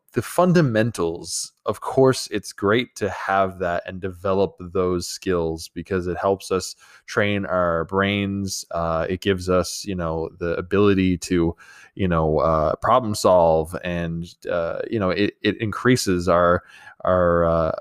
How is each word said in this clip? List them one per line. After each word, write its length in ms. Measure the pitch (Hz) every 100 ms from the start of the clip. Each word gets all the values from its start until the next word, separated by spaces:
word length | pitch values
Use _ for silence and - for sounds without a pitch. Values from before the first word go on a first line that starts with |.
| _
the 80 | -
fundamentals, 1300 | - - 180 175 143 110 117 104 85 82 85 - - _ -
of 160 | 104
course, 460 | - - 131 127 -
it's 240 | 104 -
great 420 | - 101 117 120 -
to 120 | 98
have 480 | - - 98 95 90
that 240 | 87 87 -
and 120 | 92
develop 540 | 95 87 98 98 92 -
those 480 | 90 95 90 90 -
skills 600 | - 95 87 82 80 -
because 360 | - 82 95 87
it 100 | 85
helps 360 | 98 95 -
us 240 | 95 - - - - -
train 360 | 120 101 101 98
our 380 | 90 87 82 82
brains. 800 | 95 98 101 98 98 95 - -
Uh, 380 | 85 85 80 82
it 120 | 92
gives 280 | 101 92 90
us, 340 | 92 85 -
you 120 | 101 92
know, 340 | 82 80 80 -
the 160 | 85 82
ability 600 | 90 98 104 95 92 90
to, 380 | - 90 82 - - - - -
you 120 | 92
know, 300 | 85 78 78
uh, 380 | 78 80 78 -
problem 400 | - 127 110 104
solve, 600 | 104 90 85 80 80 85
and, 440 | 90 85 85 82 87 - -
uh, 340 | 87 82 - -
you 80 | 113
know, 100 | 92
it, 240 | 87 104 -
it 180 | 104 -
increases 680 | 107 - 123 123 101 90 90
our, 340 | 87 87 90 _ - - -
our, 420 | - 92 87 85 85
uh, 260 | 82 80 -